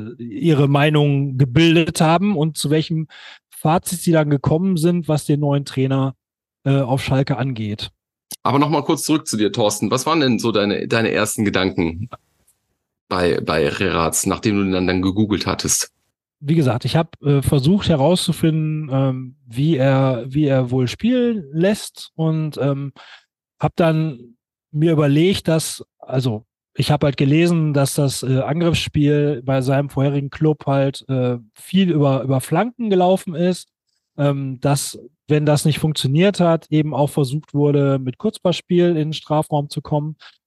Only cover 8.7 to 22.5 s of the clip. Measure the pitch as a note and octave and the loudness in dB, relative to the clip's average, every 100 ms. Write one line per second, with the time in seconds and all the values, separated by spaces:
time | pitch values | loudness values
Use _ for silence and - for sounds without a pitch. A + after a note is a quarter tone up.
8.7 | D#3+ C3+ D3+ - D3+ - A2 G2+ A#2+ G#2 | 0 0 -2 0 -2 -2 -2 0 0 0
9.7 | - G#2 B2+ D3+ D#3+ C3 G#2+ A#2 G#2 G2+ | 0 -2 -2 0 0 2 0 0 0 0
10.7 | F#2 - A#2 A2 E2 G#2+ - G2+ F#2+ F#2 | -2 -2 0 0 0 -2 -2 0 0 0
11.7 | - E2 E2+ A#2 - _ _ _ _ _ | 0 -2 -4 -10 -14 _ _ _ _ _
12.7 | _ _ _ - F#2 F2 - - D#2+ C#2+ | _ _ _ -6 0 0 0 0 0 0
13.7 | - F#2+ E2 E2 - G2 F2+ A2 G2+ G2 | 0 -2 0 0 -2 -2 -2 0 0 0
14.7 | F#2 F2+ F2+ F#2+ G2 G#2+ F2+ F#2 D#2+ - | 0 0 0 0 0 0 0 -2 -4 -2
15.7 | - - _ _ _ _ _ C#3+ E3 B2+ | -4 -6 _ _ _ _ _ -2 0 0
16.7 | A2 B2 D#3+ E3 - C#3+ C#3 - C#3+ C3+ | 0 0 0 -2 -4 0 0 2 2 2
17.7 | G3 - D3+ D3 F3+ - - D#3+ D#3 D#3 | 2 2 2 2 2 -2 -2 0 0 -2
18.7 | D#3 D3+ C3+ C3+ B2+ B2+ - B2 A#2 D3+ | -4 -4 -2 0 -2 -8 -16 -10 -2 0
19.7 | C#3 C3+ C3+ C3+ A#2+ B2+ C#3+ D3 C3 B2 | 2 2 2 2 -2 -4 0 2 2 0
20.7 | C3 A#2+ - A3 B3+ A#3+ A3 C3+ D#3 F#3+ | -2 -2 -2 0 2 0 -2 -6 0 0
21.7 | G#3+ - - - - D#3+ D#3 D#3 | 0 -6 -18 -14 -4 -2 0 -4